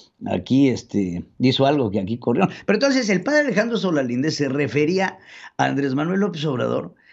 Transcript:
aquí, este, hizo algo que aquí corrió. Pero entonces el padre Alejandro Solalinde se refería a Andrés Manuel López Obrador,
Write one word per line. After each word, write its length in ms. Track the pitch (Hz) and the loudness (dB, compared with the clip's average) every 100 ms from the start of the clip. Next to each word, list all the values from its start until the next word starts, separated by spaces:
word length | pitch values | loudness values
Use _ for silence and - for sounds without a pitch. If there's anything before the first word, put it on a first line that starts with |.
| - - 95 | -20 -12 -4
aquí, 380 | 95 90 131 135 | -4 2 4 4
este, 560 | 107 - 104 92 85 - - | 2 -4 -2 -2 -4 -10 0
hizo 260 | 127 131 139 | 2 4 2
algo 240 | 147 110 | 2 0
que 80 | 104 | -2
aquí 180 | 95 123 | -4 -4
corrió. 300 | 120 123 - - | -2 0 0 -2
Pero 120 | - 208 | -2 2
entonces 320 | 277 262 214 | 2 2 2
el 160 | 185 | 0
padre 160 | 277 302 | 2 0
Alejandro 360 | 285 185 233 220 | 2 0 0 -2
Solalinde 540 | 185 151 123 123 151 | 0 0 0 -2 -2
se 180 | 151 143 | -2 -2
refería 720 | 147 131 135 151 185 190 - - - - - | -2 -2 0 0 0 -2 -6 -18 -20 -10 -2
a 80 | |
Andrés 320 | 135 135 139 135 | -2 0 -2 0
Manuel 240 | 165 196 | 0 0
López 240 | 208 160 | -2 -2
Obrador, 500 | 151 123 117 127 170 - _ | -4 -2 -2 -2 -6 -14 _